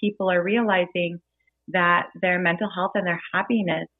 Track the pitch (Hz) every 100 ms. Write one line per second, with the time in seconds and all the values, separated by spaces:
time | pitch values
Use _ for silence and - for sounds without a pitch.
0 | 202 202 185 175 185 233 220 185 180 180
1 | 170 175 _ _ _ _ - 180 175 175
2 | - 170 185 180 175 170 202 180 190 208
3 | 180 170 - 180 - 226 175 160 165